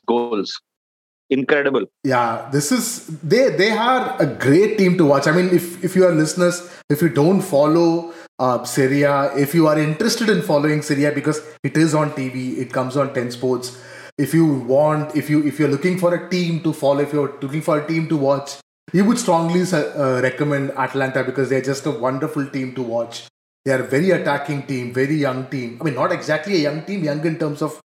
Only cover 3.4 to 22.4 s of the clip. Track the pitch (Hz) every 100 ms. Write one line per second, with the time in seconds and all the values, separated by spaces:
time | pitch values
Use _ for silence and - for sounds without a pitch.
3.4 | 262 156 208 214 240 254 214 - 131 -
4.4 | 123 156 208 214 185 175 147 139 156 165
5.4 | 180 175 - - 185 180 180 156 156 175
6.4 | 175 175 - - - 147 165 143 156 196
7.4 | - 139 151 165 170 170 170 - - -
8.4 | 127 120 - - 131 143 143 139 139 135
9.4 | 139 170 156 151 151 151 220 - 220 185
10.4 | - 147 151 151 147 139 147 143 151 151
11.4 | - - 135 156 160 151 147 143 131 127
12.4 | 127 139 123 131 127 143 131 131 120 -
13.4 | 131 123 - - - - - - 139 160
14.4 | 160 135 120 135 151 151 143 151 135 151
15.4 | 147 135 143 139 185 180 175 175 175 180
16.4 | 170 160 156 147 139 143 143 147 139 -
17.4 | 135 156 151 151 147 165 156 160 135 139
18.4 | - - _ _ - 175 202 254 - 165
19.4 | 165 175 175 160 147 151 135 127 127 127
20.4 | 147 139 139 135 127 135 135 135 127 135
21.4 | 123 131 131 135 156 120 127 135 151 147